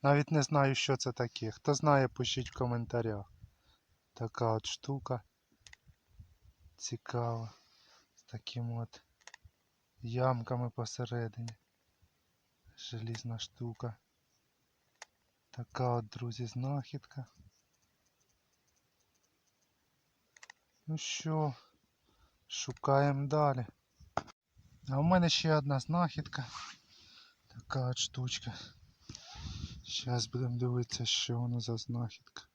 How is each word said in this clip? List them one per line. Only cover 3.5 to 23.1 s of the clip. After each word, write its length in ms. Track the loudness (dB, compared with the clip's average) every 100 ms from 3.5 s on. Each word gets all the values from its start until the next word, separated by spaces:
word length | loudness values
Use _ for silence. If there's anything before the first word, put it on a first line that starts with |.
| _ _ _ _ _ _
Така 380 | -8 -8 0 2
от 140 | 2 -2
штука. 560 | -8 -6 -6 -4 -6 -6 _ _ _ -20 -20 _ -20 _ -20 -20 _ -20 _ -20 _
Цікава. 760 | -10 -8 -4 -4 -2 -4 -6 -12 _ _ _ -20 _ _
З 80 |
такими 600 | _ -14 -10 -6 -4 -4
от 200 | -6 -12 _ _ -20 -20 -20 _ _ _ _ _
ямками 680 | -4 2 4 2 0 -2 -2
посередині. 840 | -2 -6 -4 -4 -2 -4 -6 -10 -12 _ _ _ _ _ _ _ _ _ _ -20 -16
Желізна 640 | -10 -6 -6 -6 -6 -8
штука. 560 | -8 _ -8 -6 -8 -8 _ _ _ _ _ _ _ _ _ _ -20 _ _ _ _
Така 420 | -12 -10 -2 0
от, 120 | 0 -2
друзі, 400 | -6 -6 -6 -6
знахідка. 800 | -4 -2 -4 -6 -12 -12 -14 -14 _ -20 _ _ _ _ _ _ _ _ _ _ _ _ _ _ _ _ _ _ _ _ _ _ _ _ _ _ _ _ -20 -20 -20 _ _ -6
Ну 100 | -4
що, 560 | -2 -4 0 2 2 0 -14 _ _ _ _ _ _ _ _
шукаємо 800 | -8 -6 -4 4 6 6